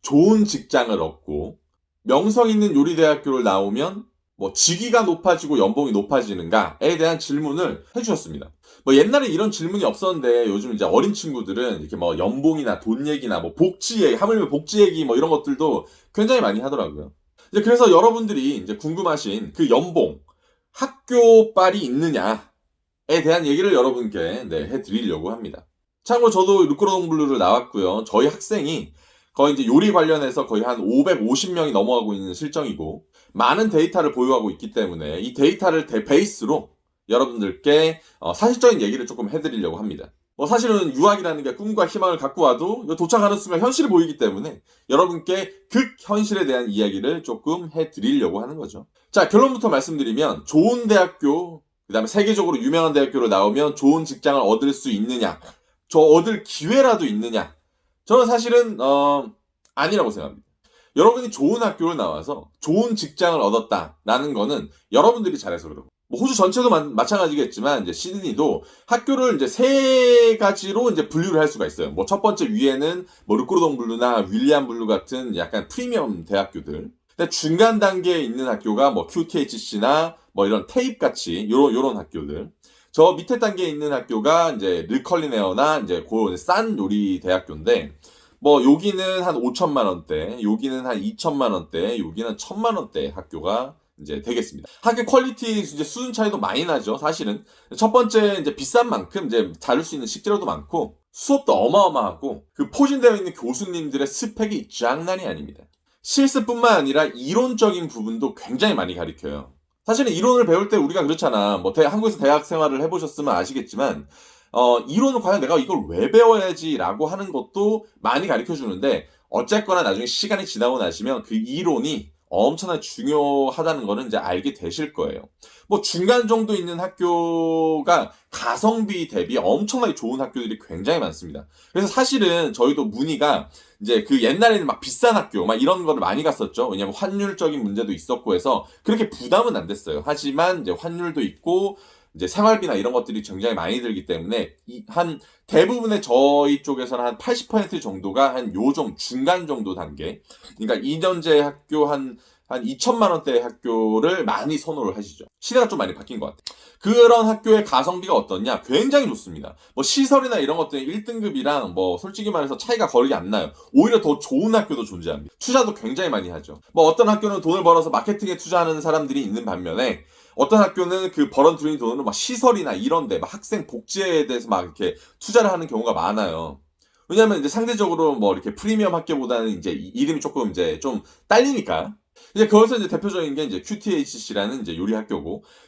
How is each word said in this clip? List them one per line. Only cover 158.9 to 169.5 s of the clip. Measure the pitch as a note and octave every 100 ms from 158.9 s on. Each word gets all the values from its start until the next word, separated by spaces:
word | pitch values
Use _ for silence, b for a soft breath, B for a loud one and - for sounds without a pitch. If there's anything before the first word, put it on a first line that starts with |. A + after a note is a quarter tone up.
| C#4+ A3+
좋습니다. | A2 - D#2+ C#2+ - b
뭐, | -
시설이나 | C#3 C#4 C4+ C#4 B3+ G#3+
이런 | C#3 E3
것들은 | D#3 C#3
일 | C3+ G#3
등급이랑 | G#3+ A3+ G#3 C#3 C#3 D3 G#2
뭐, | F2 F#2 F2
솔직히 | F#3+ G3+ G#3+
말해서 | E3+ C#3 -
차이가 | - A#3 G#3+
거의 | A#2+ C3
안 | G#2 F2+
나요. | G#2+ D2+ b b
오히려 | C4+ A3 A3+
더 | D#3 D3
좋은 | - C3 G#3+
학교도 | D#3+ - C3+
존재합니다. | G#2+ F2+ E2 D2 D2 -
투자도 | - B3+ A#3+
굉장히 | G#3 A3 C4+ F3
많이 | G#2+ F2+
하죠. | E2 - D2 b
뭐, | -
어떤 | D#3+ D#3+ G#3+
학교는 | G#3 G#3+ F#3+
돈을 | D#3+ F#3
벌어서 | E3+ E3+ D#3+
마케팅에 | - - G#3 G3 F3+
투자하는 | D#3+ F3 E3 D#3
사람들이 | D#3+ D#3 C#3+ C3+
있는 | A2 A2
반면에 | A#2